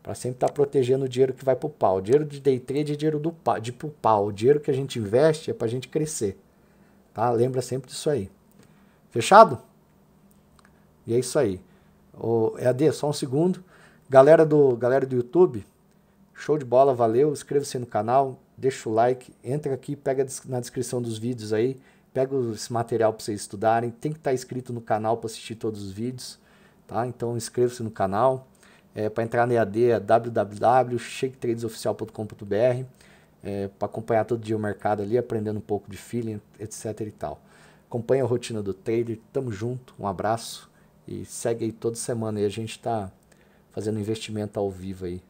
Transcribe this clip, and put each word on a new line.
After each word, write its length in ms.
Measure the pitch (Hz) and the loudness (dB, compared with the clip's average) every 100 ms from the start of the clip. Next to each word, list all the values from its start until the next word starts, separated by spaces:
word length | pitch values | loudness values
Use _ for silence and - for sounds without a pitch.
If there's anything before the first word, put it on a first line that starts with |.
Pra 120 | - | -12
sempre 260 | 104 123 127 | -8 -8 -2
tá 80 | - | -4
protegendo 580 | - 139 143 123 135 131 | 0 2 2 2 2 0
o 40 | |
dinheiro 240 | 123 131 | 2 2
que 120 | 131 135 | 2 -2
vai 100 | 127 | 0
pro 140 | 151 | -2
pau. 280 | - 107 95 | 0 2 2
O 40 | |
dinheiro 240 | 95 147 151 | 2 2 2
de 140 | 143 | -2
day 200 | 139 127 | 0 0
trade 340 | - 135 143 | -2 -4 -2
é 20 | 147 | -2
dinheiro 240 | 156 151 | -2 -2
do 120 | 156 | -4
pa-, 280 | 170 - 101 | -4 -2 -2
de 120 | 113 | -4
pro 180 | 120 156 | -10 -12
pau. 380 | - 110 107 101 | -2 2 2 2
O 40 | |
dinheiro 260 | 98 117 147 | 2 4 4
que 100 | 151 | 2
a 40 | |
gente 260 | 131 135 120 | -2 -2 -4
investe 500 | 101 117 160 156 - | 0 4 4 2 -4
é 40 | |
pra 140 | 113 117 | -4 -4
gente 200 | 127 - | -4 -4
crescer, 500 | 156 156 - 104 - _ _ _ _ _ _ _ | -4 -4 -2 -4 -6 _ _ _ _ _ _ _
tá? 180 | - 120 | -2 0
Lembra 300 | 117 131 131 | 2 2 0
sempre 280 | - 131 - | -4 -8 -8
disso 200 | - 160 | -4 -2
aí. 200 | 139 95 _ _ _ - _ _ _ _ | -2 -4 _ _ _ -20 _ _ _ _
Fechado? 500 | 120 - 196 202 120 - _ _ _ _ _ _ _ _ _ _ _ _ _ - | -4 8 10 10 6 -12 _ _ _ _ _ _ _ _ _ _ _ _ _ -2
E 60 | |
é 60 | 117 | -2
isso 200 | 127 160 | 0 0
aí. 220 | 117 92 - _ _ _ _ - | 0 -2 -10 _ _ _ _ -8
Ô, 360 | 113 113 110 - | 0 2 2 0
E 60 | 123 | 0
A 60 | |
D, 200 | 127 151 | 2 2
só 180 | - 147 | 2 -4
um 40 | |
segundo. 500 | 147 143 135 180 180 - - - _ _ | -2 -2 0 2 0 -8 -20 -20 _ _
Galera 360 | 131 139 160 156 | 8 10 8 8
do, 300 | 151 139 117 | 6 6 4
galera 300 | 120 135 131 | 2 0 0
do 100 | 127 | -2
YouTube, 500 | 120 170 180 117 - _ _ _ _ _ _ | 0 4 4 2 -12 _ _ _ _ _ _
show 240 | - - 151 | -12 -2 -2
de 80 | 123 | 4
bola, 280 | 123 139 | 6 6
valeu. 380 | 120 117 117 151 | 4 2 4 2
Inscreva-se 480 | 135 - 143 135 127 | 0 -2 -2 -2 -8
no 60 | 120 | -4
canal, 540 | 107 107 131 135 127 _ - | -4 2 2 2 -6 _ -4
deixa 320 | 127 - 117 | -4 -2 -2
o 40 | |
like, 400 | 110 123 127 - - | 2 2 2 -8 -16
entra 300 | 117 143 147 | -6 -4 -4
aqui, 220 | 131 - 143 | -6 -6 -6
pega 300 | - 135 135 | -2 -2 -2
des-, 180 | - - | -6 -8
na 140 | 123 | -8
descrição 420 | 123 135 120 123 | -6 -8 -6 -4
dos 160 | 120 110 | -6 -6
vídeos 360 | 117 117 107 | -6 -6 -2
aí, 260 | 107 127 131 _ _ _ | 0 0 -2 _ _ _
pega 220 | 131 135 139 120 | -4 -2 0 -2
esse 200 | 107 - | -6 -6
material 400 | 117 117 117 110 | -4 -2 2 2
pra 100 | 110 | 0
vocês 180 | - 104 | -8 -8
estudarem. 500 | - 101 110 117 120 | -8 -2 2 2 -2
Tem 200 | 117 151 | -6 -8
que 80 | 151 | -4
tá 140 | 147 | -2
inscrito 400 | 127 - 131 127 | -2 -4 -10 -8
no 80 | 117 | -10
canal 360 | - 110 110 113 | -4 -2 0 -2
pra 100 | 110 | -4
assistir 280 | - - 110 | -10 -12 -6
todos 280 | 113 104 | -6 -6
os 80 | 101 | -10
vídeos, 480 | 95 120 127 - - _ _ - _ - | -8 -8 -8 -14 -18 _ _ -20 _ -8
tá? 200 | 104 123 | -4 -4
Então 300 | - 117 120 | -4 -4 -4
inscreva-se 460 | - - 123 - | -4 0 0 0
no 80 | 110 | -8
canal. 560 | - 95 98 131 131 - _ _ - _ - | -2 -2 2 2 0 -8 _ _ -20 _ -6
É, 140 | 107 | -4
pra 140 | 120 | -2
entrar 240 | 113 120 120 | -2 0 2
no 60 | |
E 40 | 120 | 2
A 60 | |
D 260 | 104 107 123 | 2 2 2
é 100 | 110 | 2
w 320 | 101 110 120 | 4 2 2
w 280 | 113 101 104 | -4 -4 0
w 400 | 107 127 127 120 | 4 4 2 -4
shake 380 | - - 131 127 | -8 -6 -6 -4
trades 260 | 123 117 | -4 -4
oficial 320 | 113 - 113 104 | -6 -4 -4 -4
ponto 180 | 110 | -8
com 120 | - 107 | -8 -10
ponto 200 | - 101 | -10 -4
b 100 | 101 | 2
r. 300 | 127 127 127 _ - - _ _ | 2 2 -6 _ -20 -20 _ _
É, 240 | - 101 98 _ | -8 -6 -6 _
pra 80 | 101 | -6
acompanhar 380 | - 113 113 107 | -6 0 0 2
todo 140 | 120 | -4
dia 160 | 107 110 | -2 -2
o 40 | |
mercado 420 | 104 98 104 107 | -2 -2 -2 -2
ali, 180 | 101 120 | 0 -2
aprendendo 380 | 120 113 104 107 | 0 -4 -4 -6
um 40 | |
pouco 280 | - 101 - | -4 -6 -6
de 80 | 98 | -18
feeling, 420 | - 120 113 104 _ - | -8 -6 -6 -10 _ -16
et 120 | 113 | -14
cetera 380 | - - - 107 | -10 -10 -8 -10
e 40 | |
tal. 260 | - 76 - _ - - _ _ | -8 -10 -10 _ -20 -20 _ _
Acompanha 340 | 120 113 135 | -8 0 0
a 40 | 117 | 2
rotina 340 | 120 - 110 | -2 -4 -6
do 120 | 98 | -6
trader, 460 | 92 - 113 117 110 _ | -6 -2 -2 -2 -8 _
tamo 200 | 139 127 | -6 -6
junto, 420 | 98 117 127 - - | -6 -6 -8 -12 -10
um 80 | 101 | -8
abraço 600 | 87 101 117 - - - _ _ _ - | -4 -2 -4 -6 -16 -18 _ _ _ -14
e 180 | 98 95 | -14 -12
segue 400 | - 120 117 113 | -6 -4 -2 -4
aí 60 | |
toda 240 | 113 117 117 | -4 -6 -4
semana 440 | - 117 110 107 | -6 -4 -4 -2
aí, 60 | 104 | -2
a 40 | |
gente 300 | 104 110 - | -2 -10 -8
tá 320 | 117 113 95 _ _ _ _ _ _ | -4 -4 -6 _ _ _ _ _ _
fazendo 280 | - 104 107 | -6 -4 -4
investimento 600 | 101 110 - 107 107 107 | -4 -6 -6 -6 -6 -4
ao 120 | 101 | -4
vivo 340 | 92 92 92 90 | -4 -12 -10 -8
aí 160 | 90 | -10